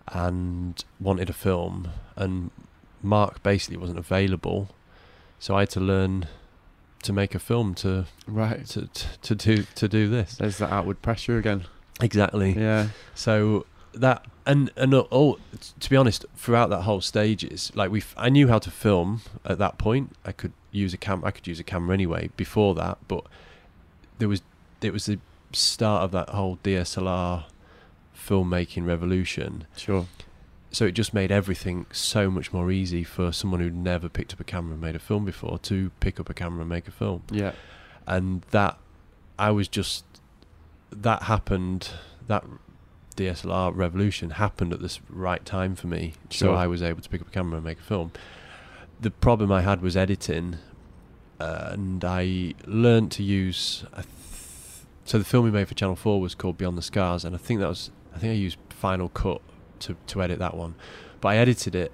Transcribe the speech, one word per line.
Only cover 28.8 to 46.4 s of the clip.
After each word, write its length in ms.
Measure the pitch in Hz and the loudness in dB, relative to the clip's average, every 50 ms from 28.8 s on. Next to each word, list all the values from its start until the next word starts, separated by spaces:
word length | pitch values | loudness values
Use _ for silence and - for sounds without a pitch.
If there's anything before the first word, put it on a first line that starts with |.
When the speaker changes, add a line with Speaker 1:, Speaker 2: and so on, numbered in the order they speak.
| 85 | -2
Speaker 1:
revolution. 800 | 87 85 82 87 90 92 92 90 - - - 67 - 73 - 76 - - | 0 0 0 0 2 2 2 0 -2 -4 -6 -6 -6 -8 -10 -14 -14 -16
Speaker 2:
Sure. 320 | - - - 98 95 87 - - - - - - - - - - - - - | -12 -4 -2 -2 -2 -2 -4 -10 -18 -20 -20 -20 -20 -20 -20 -20 -20 -16 -6
Speaker 1:
So 160 | - - 117 | -2 0 0
it 60 | 92 | 2
just 220 | 90 117 107 - - | 2 0 -2 0 0
made 180 | 101 95 90 | 0 2 2
everything 540 | 98 101 92 95 90 - - 92 87 87 - - | 2 2 2 0 -2 -4 -4 -6 -6 -6 -8 -8
so 380 | - - - - - 110 101 95 | -8 -6 -4 0 2 2 2 2
much 220 | 95 85 - - | 2 0 -4 -4
more 180 | - 90 87 90 | -2 -2 0 0
easy 320 | 95 95 95 87 87 85 82 | 0 0 0 -2 -2 -4 -4
for 280 | - - - 87 87 | -4 -2 -2 -2 -2
someone 300 | 82 - - 95 90 87 | -2 -2 -2 -2 0 0
who'd 140 | 87 87 85 | 0 -2 -2
never 340 | 87 87 90 90 82 85 82 | -2 -2 -2 -2 -2 -2 -4
picked 240 | - - - - - | -6 -6 -6 -6 -8
up 60 | - | -14
a 40 | - | -12
camera 300 | - - 90 85 82 80 | -8 -8 -6 -6 -6 -6
and 80 | 80 | -6
made 140 | 82 80 80 | -6 -6 -6
a 40 | 80 | -6
film 240 | - - 110 104 104 | -4 -2 -2 0 -2
before 340 | 95 - - - 80 85 87 | -4 -6 -8 -8 -8 -8 -6
to 320 | - - 101 95 95 90 - - | -4 -2 0 0 0 -2 -2 -2
pick 180 | - 95 - - | -2 -2 -2 -2
up 100 | 82 - | -8 -8
a 40 | - | -8
camera 260 | - 90 85 85 82 | -6 -6 -6 -6 -6
and 100 | 82 85 | -6 -4
make 180 | 85 85 - | -4 -6 -6
a 40 | - | -8
film. 320 | - - 110 104 90 87 - - | -8 -4 -4 -4 -4 -4 -6 -4
Speaker 2:
Yeah. 220 | 107 104 98 92 - - - - - - - - - - - | -4 -2 -2 -2 -4 -8 -14 -20 -20 -20 -20 -20 -20 -14 -6
Speaker 1:
And 360 | - 92 92 92 95 92 87 - - | -2 -2 0 0 0 -2 -4 -4 0
that, 260 | - 104 101 92 - - - - - - - - - - - - - - | 2 2 2 2 -2 -6 -14 -20 -20 -20 -20 -20 -20 -20 -20 -12 -4 0
I 120 | 104 107 | 2 2
was 180 | 104 101 98 - | 2 2 0 -2
just, 340 | - 104 90 - - - - - - - _ _ - - - - - - - - - - _ - | -2 -4 -4 -4 -6 -8 -10 -16 -20 -20 _ _ -20 -20 -20 -20 -20 -20 -20 -20 -20 -20 _ -18
that 320 | - 104 101 117 110 - - | -8 -2 0 0 0 0 0
happened, 680 | - 110 101 - - 101 92 92 90 92 92 - - - - - - - - - | 0 0 0 0 0 -2 -2 0 -2 -4 -4 -6 -10 -14 -16 -18 -20 -20 -12 -6
that 160 | - 107 101 - - 113 - - - - - - - - - - - - | -2 -2 -2 -4 -6 -18 -20 -20 -20 -20 -20 -20 -20 -20 -20 -20 -12 -6
D 100 | - 95 | -4 -4
S 160 | 92 87 - - | -4 -4 -6 -6
L 80 | 90 | -4
R 200 | 90 92 92 90 85 | -2 0 0 0 0
revolution 560 | 92 92 85 85 95 101 104 - - 87 82 | 0 -2 0 0 2 0 0 0 -2 -6 -8
happened 400 | 78 95 - - - - 95 85 | -4 -2 -2 -2 -2 -2 -4 -4
at 80 | 87 87 | -4 -6
this 200 | 87 87 - - - - | -6 -8 -10 -12 -14 -14
right 340 | 76 90 92 92 90 - - | -10 -6 -4 -2 -2 -4 -4
time 300 | - 98 92 92 95 92 | -6 -4 -2 -2 -2 -4
for 120 | - - | -4 -6
me, 260 | 87 85 82 82 82 - - - - | -4 -4 -4 -4 -6 -8 -12 -16 -10
so 180 | - - | -4 0